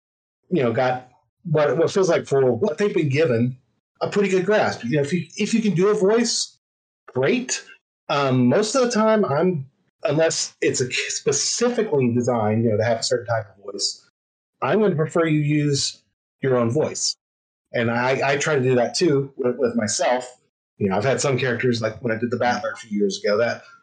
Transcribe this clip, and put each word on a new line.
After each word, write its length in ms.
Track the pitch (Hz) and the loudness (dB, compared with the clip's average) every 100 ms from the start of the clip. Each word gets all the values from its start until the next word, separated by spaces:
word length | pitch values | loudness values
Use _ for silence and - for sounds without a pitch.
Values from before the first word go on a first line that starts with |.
| _ _ _ _ - | _ _ _ _ -4
you 120 | 180 | 0
know, 100 | 120 | 0
got 360 | 113 127 - - _ _ _ 175 | 0 0 -2 -8 _ _ _ -2
what, 260 | 151 147 147 | 0 2 2
what 120 | 151 | 0
feels 180 | 196 180 | 2 2
like, 200 | 151 120 | 0 0
for 240 | 139 131 | 2 2
what 260 | 117 208 - | 2 -2 0
they've 160 | 208 | -2
been 140 | 185 151 | 0 0
given, 500 | 131 - 113 123 - _ _ _ - | 0 2 2 0 -4 _ _ _ -8
a 80 | 165 | -4
pretty 200 | 202 202 | 0 0
good 180 | 185 175 | 0 2
grasp. 380 | 208 113 101 | 2 0 -2
You 60 | 117 147 | -2 -2
know, 20 | |
if 100 | 143 | 0
you, 140 | 175 - - | -2 -4 -6
if 160 | 208 | -2
you 80 | 226 | 0
can 140 | 208 | 0
do 140 | 160 196 | 2 2
a 60 | |
voice, 640 | 208 185 226 240 - - _ _ _ _ _ - | 2 2 2 0 -2 -6 _ _ _ _ _ -8
great. 520 | 127 139 247 240 - - - _ _ - | -2 0 0 -2 -8 -10 -20 _ _ -4
Um, 380 | 151 139 127 123 | -2 2 2 4
most 300 | 156 220 269 | 2 2 0
of 60 | |
the 80 | 240 | 2
time, 340 | 208 220 220 | 2 4 4
I'm, 420 | 156 139 185 170 - _ _ _ | 2 2 0 0 -6 _ _ _
unless 500 | 160 147 160 160 - - | -2 2 2 0 -6 -4
it's 200 | 165 123 | -2 0
a 80 | 127 | -2
specifically 1200 | - - - - - - - 240 240 - 143 123 | -4 -6 -4 -2 -2 -2 -2 -2 0 -2 0 2
designed, 500 | 117 120 120 107 110 | 0 0 0 0 2
you 60 | 113 | 2
know, 60 | 104 | 2
to 80 | |
have 160 | 113 113 | 0 0
a 20 | |
certain 240 | - 120 107 | -2 -2 -2
type 200 | 113 107 - | -4 -6 -14
of 60 | 101 | -14
voice, 360 | 101 - - _ _ _ _ _ _ | -6 -6 -8 _ _ _ _ _ _
I'm 180 | 127 190 | 0 2
gonna 140 | 208 | 2
prefer 320 | 147 156 175 165 | 0 0 0 2
you 140 | 151 | 2
use 640 | 147 151 147 139 - - _ _ _ _ | 2 2 2 0 -4 -8 _ _ _ _
your 160 | 135 127 | 0 2
own 140 | 117 | 2
voice. 460 | 139 160 185 - - _ _ _ _ _ | 0 -2 -2 -6 -6 _ _ _ _ _
And 180 | 123 117 | -2 0
I, 420 | 117 123 135 139 | 0 0 0 0
I 40 | 143 | 0
try 180 | 160 147 | 0 0
to 40 | |
do 120 | 127 123 | 2 2
that 180 | 117 | 2
too 380 | - 175 139 135 - | 0 2 2 -2 -4
with, 200 | 123 120 | -4 0
with 160 | 123 117 | -2 0
myself. 600 | 107 - 165 123 - - _ _ _ - | -2 -2 0 0 -4 -16 _ _ _ -4
You 100 | 98 | -2
know, 80 | 101 | 0
I've 80 | |
had 160 | 135 120 | 0 0
some 160 | 143 127 | 0 0
characters, 440 | 131 113 127 113 | -2 0 0 0
like 180 | 110 - | -4 -4
when 120 | 120 110 | -6 -4
I 20 | |
did 120 | 120 | -4
the 60 | - | -2
Battler 340 | 120 120 - | 0 -2 -4
a 40 | - | -10
few 200 | 113 101 | -8 -2
years 240 | 101 95 | -2 -2
ago, 140 | 104 104 | 0 0
that, 240 | 117 - - - | 0 -4 -12 -20